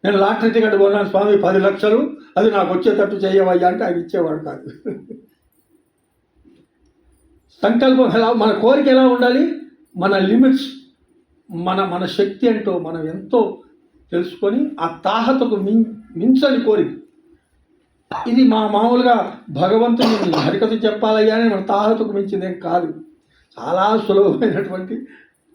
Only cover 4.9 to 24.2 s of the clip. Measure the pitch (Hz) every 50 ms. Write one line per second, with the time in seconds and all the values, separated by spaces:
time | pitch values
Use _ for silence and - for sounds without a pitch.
4.9 | 170 - - - - - _ _ _ _ _ _ _ _ _ _ _ _ _ _
5.9 | _ _ _ _ _ _ _ _ _ _ _ _ _ _ _ _ _ _ _ _
6.9 | _ _ _ _ _ _ _ _ _ _ _ _ _ _ - 202 233 240 269 262
7.9 | 262 254 254 - 165 226 226 233 240 226 208 220 202 - 214 226 277 294 - 277
8.9 | 262 262 262 254 247 240 247 247 247 277 330 339 - - - - _ _ _ _
9.9 | _ 175 175 196 202 196 190 190 214 240 269 262 269 269 - - - - - _
10.9 | _ _ _ _ _ _ _ _ _ _ _ _ 190 165 175 180 190 196 190 170
11.9 | 175 180 185 - - - 196 190 - - - 233 220 208 - 202 180 175 160 160
12.9 | 170 165 156 156 160 190 190 - - 240 214 - - - - _ _ _ _ _
13.9 | _ _ _ _ - 175 175 - - - - 202 220 262 - - - - 165 170
14.9 | - - - 190 208 220 233 - 262 262 240 226 214 196 190 196 220 226 226 -
15.9 | - - - - - 165 180 254 262 262 285 277 254 226 226 220 208 196 170 -
16.9 | - - - _ _ _ _ _ _ _ _ _ _ _ _ _ _ _ _ _
17.9 | _ _ _ _ - - - 240 233 247 262 226 220 220 214 202 202 202 220 240
18.9 | 247 247 254 247 240 220 185 - - - - - 147 135 175 190 214 220 233 240
19.9 | 233 233 240 226 220 202 190 180 160 151 139 - - 196 220 220 226 220 233 214
20.9 | 208 214 - 220 220 220 214 220 220 226 233 226 202 190 190 - 202 202 214 220
21.9 | 226 214 220 208 196 196 196 190 202 190 180 185 175 175 - 170 170 180 170 156
22.9 | 151 156 160 - _ _ _ _ _ _ _ _ _ - - 143 170 185 190 208
23.9 | 220 226 214 202 196 196